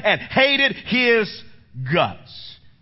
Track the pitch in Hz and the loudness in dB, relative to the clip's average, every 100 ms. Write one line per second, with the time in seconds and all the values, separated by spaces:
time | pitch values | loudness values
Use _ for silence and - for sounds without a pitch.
0 | 214 156 - - 269 277 269 - - 247 | 0 0 0 2 4 4 0 -2 -4 0
1 | 247 233 208 - - - - 123 131 165 | 4 4 2 -6 -18 -20 -18 -10 -2 0
2 | 113 87 - - - - - _ | 0 -4 -18 -20 -20 -20 -20 _